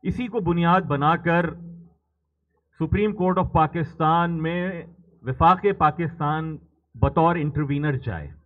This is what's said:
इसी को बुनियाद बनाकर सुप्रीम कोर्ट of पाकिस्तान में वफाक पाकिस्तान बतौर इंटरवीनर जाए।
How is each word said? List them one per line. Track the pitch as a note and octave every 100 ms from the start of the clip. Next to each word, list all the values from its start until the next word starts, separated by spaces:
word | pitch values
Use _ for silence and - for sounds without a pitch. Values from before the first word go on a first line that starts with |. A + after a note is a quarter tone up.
इसी | F#3 F3+ B3
को | A3+
बुनियाद | E3+ F3 E3+ F#3
बनाकर | E3+ C#3 D3 E3 E3+ E3+ E3+ - - - - _ _ _ _ _ _ _ _ _
सुप्रीम | D#3+ F3 G#3+
कोर्ट | G#3 F3+ F#3
of | E3+
पाकिस्तान | F3 D#3 F3 D#3 - D#3 E3 E3+ E3
में | D#3+ F3 F3+ F3 E3+ - _ _
वफाक | A#2 C3 E3 F#3 G3+ F#3+
पाकिस्तान | D3+ D3 E3 - D3 D#3 D#3+ D#3 _ _ _
बतौर | A#2+ C#3 C#3+ E3 E3+
इंटरवीनर | D3 D3 C#3+ C#3+ D3 C3+
जाए। | A#2+ E2 D2 C2